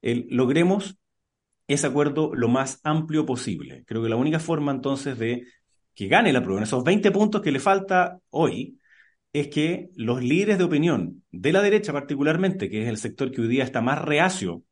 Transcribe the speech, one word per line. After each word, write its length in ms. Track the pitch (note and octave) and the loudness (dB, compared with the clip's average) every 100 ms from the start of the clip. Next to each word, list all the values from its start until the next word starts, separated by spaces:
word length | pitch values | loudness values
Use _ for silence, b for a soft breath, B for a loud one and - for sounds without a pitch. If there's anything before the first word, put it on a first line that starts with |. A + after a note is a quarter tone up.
el 260 | A2+ B2 - | -2 -2 -2
logremos 680 | B2 B2 C#3 F3+ G3+ - - _ _ _ _ _ _ _ | 0 2 4 4 2 -2 -14 _ _ _ _ _ _ _
ese 200 | C#3 D3 | -2 0
acuerdo 440 | C3+ D3 C3+ D#3 | 0 0 0 -2
lo 140 | - A#2 | 0 2
más 320 | B2+ C3 - | 2 0 -4
amplio 420 | D3+ D#3 D#3+ D#3 B2+ | -2 0 0 -2 0
posible. 580 | B2 - E2+ C2+ C2 - | -4 -4 -8 -10 -18 -8
Creo 180 | A2 | -4
que 60 | A2+ | -2
la 60 | A2+ | 0
única 240 | C#3 D#3+ | 0 -2
forma, 320 | D#3+ D#3+ C#3+ | -2 -2 -2
entonces, 460 | C3+ C3+ C#3 C#3+ B2 | -2 -2 -4 -6 -4
de 280 | A2+ B2 B B _ _ _ | -4 -4 B B _ _ _
que 140 | - G2 | -10 2
gane 260 | E3 A3+ | 4 4
la 80 | C3 | 2
prueba 180 | F#2 F#2+ | 0 -2
en 60 | G#2+ | 0
esos 180 | C3 | 0
veinte 280 | B2+ G3+ G#3+ | 2 4 4
puntos 300 | F#3 G#3+ G#3+ | 2 2 0
que 100 | E3 | -2
le 80 | C3+ | 0
falta 600 | F#3+ G3 G3 F#3 - - _ | 2 0 2 0 0 -4 _
hoy 500 | C3 E3 - - - b b b b _ | 0 0 0 -10 -14 b b b b _
es 140 | D3 D3 | -6 -4
que 420 | - D#3 F#3 - - | -2 -2 -2 -8 -8
los 280 | A2+ B2 | -2 -2
líderes 340 | B2 D#3+ G#3 G3 | 2 2 2 2
de 60 | |
opinión 600 | F3+ D3 E3 B2+ F2 - _ | 2 2 2 2 -2 -10 _
de 200 | E2+ A2+ | -4 2
la 100 | F#3 | 4
derecha 300 | G3+ G#3 G#3 | 4 2 0
particularmente, 760 | C#3+ C#3 C#3+ C#3+ D#3+ F#3+ F#3+ G2+ | -6 -4 0 2 2 2 0 -4
que 140 | G#2+ | -4
es 60 | A#2 | -4
el 80 | A2 | -4
sector 340 | B2+ A#2+ C3 | -8 -6 -6
que 100 | B2 | -2
hoy 60 | A2+ | 0
día 160 | B2+ | 0
está 180 | B2 B2 | 0 -2
más 200 | A#2+ D3 | 0 -2
reacio 640 | - D3 F3+ F#3 F#3+ E2+ _ | 0 2 2 0 -6 -8 _